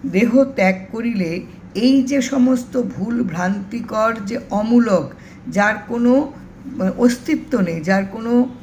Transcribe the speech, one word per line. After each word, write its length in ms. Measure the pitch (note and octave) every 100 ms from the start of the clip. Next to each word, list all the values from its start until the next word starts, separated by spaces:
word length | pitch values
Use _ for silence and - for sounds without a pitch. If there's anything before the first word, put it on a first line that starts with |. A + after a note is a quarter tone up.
| -
দেহ 380 | F3+ A#3 B3+
ত্যাগ 320 | C4+ - F#3+ F#3 -
করিলে 500 | A3 A#3+ G#3 E3+ F3 - - - G3
এই 280 | B3 C4+
যে 180 | B3+ C#4
সমস্ত 600 | B3 C4+ B3 B3+ - B3+
ভুল 420 | G3 - G#3 A#3+
ভ্রান্তিকর 920 | G3 E3 F3+ G3+ F#3+ A#3 - A3 A3 A3+ G3
যে 140 | A#3+ -
অমূলক, 600 | G3+ A3 A#3+ A3+ F#3 C3+ - - - -
যার 280 | F3 G#3 G#3+ -
কোনো, 460 | A#3 A#3+ C4 D4+ - - - -
মানে, 260 | - F#3 -
অস্তিত্ব 640 | A#3+ A#3+ - D#4 - A#3
নেই, 220 | F3+ E3
যার 240 | D#3 G3 G3
কোনো 440 | A3 A3+ A#3+ C4 -